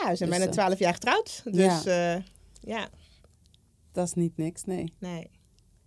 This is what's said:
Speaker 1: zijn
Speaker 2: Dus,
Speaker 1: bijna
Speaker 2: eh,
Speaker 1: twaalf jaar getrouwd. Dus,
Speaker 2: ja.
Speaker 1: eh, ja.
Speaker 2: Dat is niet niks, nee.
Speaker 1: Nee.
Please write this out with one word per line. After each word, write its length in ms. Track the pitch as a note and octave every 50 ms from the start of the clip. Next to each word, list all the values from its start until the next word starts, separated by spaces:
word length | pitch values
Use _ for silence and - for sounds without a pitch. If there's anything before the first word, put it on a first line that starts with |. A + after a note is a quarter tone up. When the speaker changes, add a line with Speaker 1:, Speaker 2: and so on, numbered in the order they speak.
| F4+
Speaker 1:
zijn 140 | G#3 F3 F3+
Speaker 2:
Dus, 120 | F#3 E3
Speaker 1:
bijna 160 | F3 F3+ F#3+
Speaker 2:
eh, 60 | F3+
Speaker 1:
twaalf 280 | E3 F#3+ G3 F#3 F#3+ F#3+
jaar 140 | G3 F3 F3
getrouwd. 480 | - - B3 D4+ G#4+ A4 - - - - A#3
Dus, 320 | G3 F3 F#3+ F#3+ F3 D#3+ D#3+
Speaker 2:
ja. 320 | F#3+ F3+ F3 F3 E3+ E3+
Speaker 1:
eh, 80 | F#3 F#3+ - - - - - - -
ja. 280 | - - A3 A3 - - - - - - - _ _ - _ _ _ _ _ _ _ _ _ _ _ _
Speaker 2:
Dat 160 | - F3 F3+ E3+
is 60 | -
niet 240 | F3 E3+ E3 - -
niks, 260 | D#3 D#3+ F3 - -
nee. 300 | G3 F#3 F3+ E3 E3+ - -
Speaker 1:
Nee. 300 | F#3+ F3+ F3 D#3+ - - _ _ _ _ _ _ _ _ _ _ _